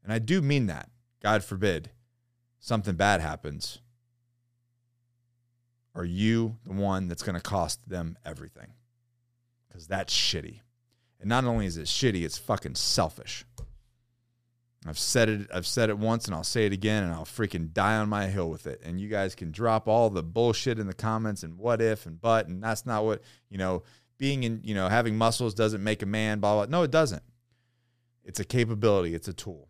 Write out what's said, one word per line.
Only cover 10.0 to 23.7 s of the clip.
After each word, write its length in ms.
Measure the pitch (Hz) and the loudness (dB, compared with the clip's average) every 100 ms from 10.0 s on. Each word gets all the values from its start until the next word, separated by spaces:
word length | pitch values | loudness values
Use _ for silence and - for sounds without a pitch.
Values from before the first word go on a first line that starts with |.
| 95 - | 0 2
shitty. 460 | - 90 73 - _ _ _ _ _ _ | 2 0 -6 -16 _ _ _ _ _ _
And 80 | 101 | 0
not 160 | 120 | 2
only 220 | 127 117 98 | 2 2 0
is 100 | 82 | -2
it 120 | 76 | -2
shitty, 360 | - 131 95 | 2 2 2
it's 140 | 82 - | -2 -6
fucking 380 | - 101 - 64 | -4 -4 -2 -4
selfish. 680 | - - 82 - - - - - - - _ _ _ _ _ _ _ _ _ _ 78 | 0 2 0 -2 -14 -14 -14 -16 -16 -18 _ _ _ _ _ _ _ _ _ _ -10
I've 120 | 82 | -4
said 300 | - 127 113 | 0 4 4
it, 220 | 107 101 | 2 -4
I've 140 | 90 87 | -6 -4
said 220 | - 113 | 0 0
it 80 | 104 | 2
once 280 | 110 117 113 | 0 0 -2
and 80 | |
I'll 120 | 82 82 | -4 -2
say 200 | 123 107 | 0 2
it 60 | |
again 320 | 98 104 107 | 2 0 0
and 80 | 92 | 0
I'll 140 | 78 80 | -4 -8
freaking 480 | - 104 87 82 | -4 -4 -2 -4
die 240 | 85 98 110 | 2 2 2
on 100 | 107 | 0
my 200 | 104 98 | 0 0
hill 220 | 98 82 | -2 -2
with 160 | 82 - | -6 -10
it. 140 | 67 | -10
And 180 | 78 90 | -8 -8
you 100 | 104 | -4
guys 260 | 104 98 - | -2 -2 -4
can 160 | 85 | -10
drop 380 | 85 117 110 110 | -2 0 2 4
all 200 | 110 117 | 4 4
the 140 | 95 | 2
bullshit 560 | 82 95 120 110 - 110 | -2 2 2 2 0 -2
in 80 | 101 | -4
the 60 | |
comments 500 | 92 110 110 110 101 | -4 -2 -2 -2 -4
and 140 | 82 85 | -10 -6
what 240 | 113 117 | 0 4
if 240 | 113 110 - | 4 2 -6
and 140 | 82 | -4
but 280 | 117 113 90 | 2 2 2
and 160 | 90 | -4
that's 220 | 110 110 - | -4 -4 -2
not 180 | 110 | 0
what, 180 | 110 104 - - _ | 0 0 -6 -20 _
you 80 | 98 | -4
know, 260 | 92 | 0